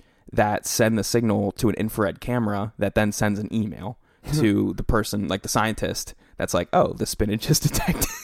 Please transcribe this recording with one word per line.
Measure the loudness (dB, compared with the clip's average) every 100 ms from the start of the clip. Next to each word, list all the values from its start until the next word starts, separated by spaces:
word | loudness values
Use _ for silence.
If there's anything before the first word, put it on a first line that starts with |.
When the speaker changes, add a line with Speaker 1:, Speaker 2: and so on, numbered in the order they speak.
| _ _ -6
Speaker 1:
that | 0 2 0 -2
send | 2 2 2
the |
signal | 2 2 2 2 0
to | 0 0
an | 0
infrared | -2 0 -2 -2
camera | -4 -2 0 -2 -4 -4
that | -2 2
then | 0
sends | 2 0 0
an | -2
email | -2 -2 -4 -10 -12 _ _
Speaker 2:
<laughs> | -4 2
Speaker 1:
to | 4 4 2 -2
the |
person, | 0 2 2 -2 -2
like, | -4
the | -2
scientist, | 0 0 0 -4 -4 -8 -14 _ -6
that's | -2
like, | -2 0
"Oh, | 2 2
the | 0 -4
spinach | -2 -2 0 2
has | 2
<laughs> |
detected, | 2 0 0 0 -2 -6